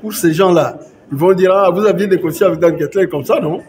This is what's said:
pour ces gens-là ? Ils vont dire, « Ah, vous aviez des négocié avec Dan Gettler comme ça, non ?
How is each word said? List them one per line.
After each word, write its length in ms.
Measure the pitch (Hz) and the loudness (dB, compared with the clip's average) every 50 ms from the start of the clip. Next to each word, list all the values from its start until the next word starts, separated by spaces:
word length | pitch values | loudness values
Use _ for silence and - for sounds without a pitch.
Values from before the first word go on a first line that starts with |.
pour 120 | - 214 202 | -10 -10 -8
ces 200 | - - 170 156 | -2 -2 -2 2
gens-là ? 460 | 156 196 185 180 165 143 127 - - - - - _ _ _ | 2 2 2 2 2 0 -2 -6 -12 -18 -20 -20 _ _ _
Ils 60 | - 139 | -6 -2
vont 160 | 160 185 190 | 2 2 2
dire, « 180 | 175 190 185 185 | 2 2 2 4
Ah, 160 | 196 202 185 | 4 2 2
vous 160 | 170 180 208 | 0 2 0
aviez 220 | 214 190 170 202 202 | 0 0 0 0 0
des 80 | 185 | 0
négocié 300 | 165 - 165 156 - 202 | 0 -2 -4 -2 0 0
avec 140 | 185 165 156 | 0 0 2
Dan 180 | 170 170 156 151 | 0 0 0 0
Gettler 300 | 156 143 - 196 190 165 | -6 -4 -2 -2 -2 -2
comme 160 | - 147 135 | -2 -6 -2
ça, 160 | - - - | -2 -2 -2
non ? 200 | - 151 160 240 - | -2 -4 -6 -6 -10